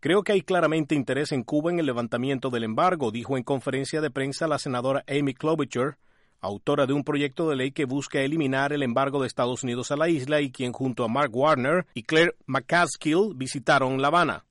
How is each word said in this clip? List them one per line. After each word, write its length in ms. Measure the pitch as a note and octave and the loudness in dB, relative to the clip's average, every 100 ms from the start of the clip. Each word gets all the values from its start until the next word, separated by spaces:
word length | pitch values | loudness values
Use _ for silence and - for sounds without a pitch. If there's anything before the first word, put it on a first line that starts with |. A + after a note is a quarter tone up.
"Creo 240 | - F#3+ | 4 2
que 80 | G3+ | 4
hay 100 | G3+ | 0
claramente 520 | - F3+ D#3+ D#3+ D3 | 2 2 4 2 0
interés 380 | D3+ C3 C3 D3 | 0 0 -2 0
en 100 | C#3+ | -2
Cuba 300 | A2+ D3+ D#3+ | 0 0 0
en 60 | F3 | 0
el 80 | D3+ | 0
levantamiento 640 | A#2+ A#2+ A#2+ C3 C#3 C3+ | 0 -2 -2 -2 -2 -2
del 140 | A#2+ | -2
embargo", 460 | A2+ A2 F3 F3+ B2 | -2 2 2 2 -2
dijo 280 | A2 A#2 C3 | -2 -4 -4
en 60 | |
conferencia 580 | A#2+ C#3 - C3 C3+ D#3 | 0 -2 -2 -4 -2 -2
de 80 | D3+ | -2
prensa 360 | C#3 C3+ C#3 D#3+ | -2 -6 -2 -2
la 120 | C#3+ | -2
senadora 460 | - B2 B2+ C3+ - | -2 -2 0 -2 -2
Amy 240 | C#3+ C#3+ | -2 -2
Klobuchar, 640 | C3 D3+ D#3+ C#3+ A#2+ C3+ D3 _ _ _ _ | -2 -2 -2 -2 -2 -2 -4 _ _ _ _
autora 460 | F#2+ G2+ - D3 C3 | -8 -6 -2 0 2
de 60 | |
un 100 | C#3+ | 0
proyecto 480 | - C#3+ C#3+ - E3 | 0 -2 -2 -2 -2
de 60 | C#3 | 0
ley 160 | C3+ | -2
que 120 | C3+ | -2
busca 360 | C#3 C3+ C3+ D3 | -2 -2 -2 -2
eliminar 520 | C3+ E3 C#3 C3+ C#3 | 0 0 0 0 0
el 120 | D3 | 0
embargo 360 | C3+ A#2+ C#3 C#3 | 0 2 0 0
de 60 | C3 | -2
Estados 380 | - B2 B2 | 0 -2 0
Unidos 260 | C3 A#2+ A#2+ | -4 -4 -4
a 60 | D3 | -2
la 120 | D#3+ | 0
isla 320 | D#3+ B2+ D3+ | 0 0 0
y 120 | C#3+ | 0
quien 200 | B2+ B2 | -4 -6
junto 300 | A#2 C3 A#2+ | -2 -4 0
a 60 | A#2 | 0
Mark 280 | B2 D3 A2+ | 2 0 2
Warner 480 | D3 D3 B2+ F3 - | 2 4 2 0 -2
y 100 | - | -10
Claire 320 | A2+ D#3 E3+ - - | 0 4 4 2 -4
McCaskill 840 | C3 - E3+ E3+ - D#3 D#3+ G#3+ | -4 0 2 2 0 0 2 2
visitaron 640 | D3 C3 C#3+ A#2+ C#3+ C3 C3 | -2 -6 -6 2 4 4 2
La 60 | C3+ | 2
Habana. 380 | E3+ E3 F2 _ | 4 2 -2 _